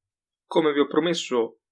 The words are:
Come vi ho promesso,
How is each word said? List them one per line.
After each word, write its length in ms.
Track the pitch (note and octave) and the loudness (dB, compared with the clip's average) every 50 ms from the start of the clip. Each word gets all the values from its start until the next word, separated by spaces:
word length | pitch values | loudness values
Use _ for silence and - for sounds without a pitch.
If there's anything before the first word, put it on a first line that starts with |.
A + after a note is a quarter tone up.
| _ _ _ _ _ _ _ _ _ | _ _ _ _ _ _ _ _ _
Come 260 | _ - F3 D#3 D3+ C#3+ | _ 0 0 2 2 2
vi 60 | C#3+ | 2
ho 80 | C#3+ | 0
promesso, 720 | C#3+ - D#3 D#3+ F3 E3 E3+ - - B2+ A#2+ A2 - - _ _ _ | 2 0 0 0 0 -2 -4 -4 -2 -2 -2 -2 -2 -6 _ _ _